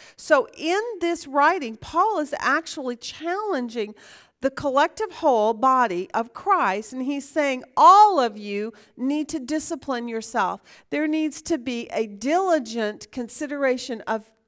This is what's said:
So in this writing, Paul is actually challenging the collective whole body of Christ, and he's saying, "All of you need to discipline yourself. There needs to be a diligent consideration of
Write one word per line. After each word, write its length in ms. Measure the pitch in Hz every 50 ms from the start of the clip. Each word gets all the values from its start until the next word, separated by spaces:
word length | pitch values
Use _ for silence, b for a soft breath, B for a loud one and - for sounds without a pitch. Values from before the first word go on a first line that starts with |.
| B B B
So 320 | B - - 311 277 - - -
in 240 | - 294 320 359 415 453 480 440 349
this 260 | 339 339 339 320 -
writing, 500 | 285 262 285 285 320 381 349 277 226 220
Paul 440 | - - - - 330 381 440 415 330
is 140 | 302 - - -
actually 580 | - 247 277 320 320 - - 311 262 254 247
challenging 1000 | 233 - - - - 311 339 359 403 440 415 349 262 247 226 226 240 208 208 220 B B B B B B B B _
the 100 | - 269
collective 600 | 269 - - 285 254 277 311 311 - - 440 370
whole 440 | - - 330 294 247 220 208 220 226
body 540 | 214 254 262 262 254 247 208 175 175 190 -
of 220 | - - 233 233 -
Christ, 580 | - - 392 392 339 254 196 190 208 214 -
and 100 | 254 254
he's 260 | 254 269 285 277 269 -
saying, 360 | - 320 285 277 254 254 - - _
"All 440 | - 302 339 381 415 427 415 370 294
of 160 | 247 226 202
you 360 | 214 208 208 202 202 214 226 B B B B B
need 320 | - 247 269 294 302 294 -
to 80 | - 302
discipline 680 | 254 233 302 311 302 - 330 262 - 277 240 240 233
yourself. 560 | 233 226 226 220 - - 226 190 175 185 - B B B B B B
There 180 | 285 294 311 311
needs 320 | 311 311 311 302 - -
to 140 | - - 339 262
be 300 | 233 262 240 233 - -
a 160 | - 220 226
diligent 1040 | 208 202 196 220 277 320 370 392 370 330 302 233 220 226 233 214 208 214 226 - -
consideration 920 | - 262 240 214 - - 311 262 294 285 277 262 254 247 - - 240 214
of 280 | - - 226 214 208 _ _ _ _